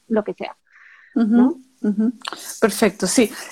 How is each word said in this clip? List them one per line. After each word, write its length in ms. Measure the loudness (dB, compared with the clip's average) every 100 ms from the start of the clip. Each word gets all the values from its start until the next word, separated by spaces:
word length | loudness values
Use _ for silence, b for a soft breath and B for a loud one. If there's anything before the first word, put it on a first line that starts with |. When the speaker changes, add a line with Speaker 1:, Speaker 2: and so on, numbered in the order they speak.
| -4
Speaker 1:
lo 160 | -2
que 100 | -2
sea, 220 | -8 -12 -14 B B B B B
Speaker 2:
Ujú, 120 | -2 2
Speaker 1:
¿no? 320 | 4 4 2 _ _ -4
Speaker 2:
ujú. 240 | 0 -2 -2 -12 B B -2
Perfecto, 460 | -2 2 0 0 0
sí. 240 | 2 0 B B